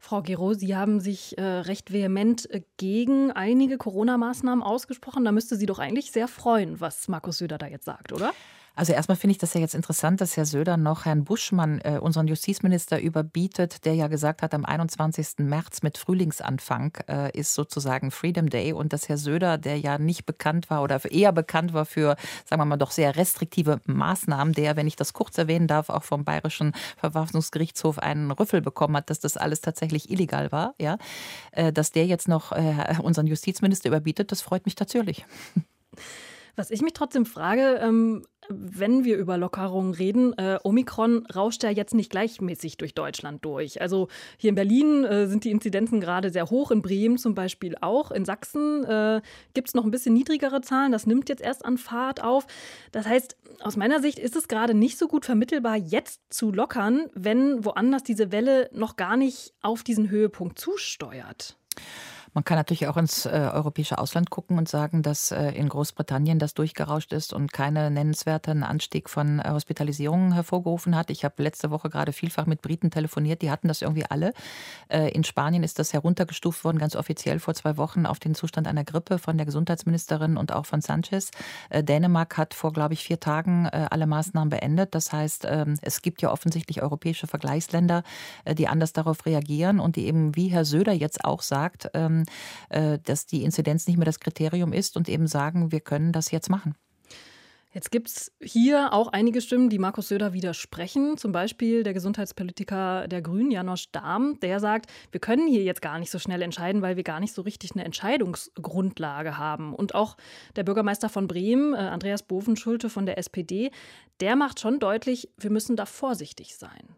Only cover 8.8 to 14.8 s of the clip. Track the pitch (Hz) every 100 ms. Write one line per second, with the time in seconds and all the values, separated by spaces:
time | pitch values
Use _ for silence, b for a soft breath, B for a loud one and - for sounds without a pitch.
8.8 | 160 165 156 190 202 196 170 175 160 -
9.8 | 165 156 180 185 180 - 151 147 165 170
10.8 | 156 156 - 156 143 220 - 185 160 151
11.8 | - 147 - 160 156 156 - 196 185 180
12.8 | - 160 - 160 156 170 185 - 175 -
13.8 | - 160 151 156 151 160 165 147 143 156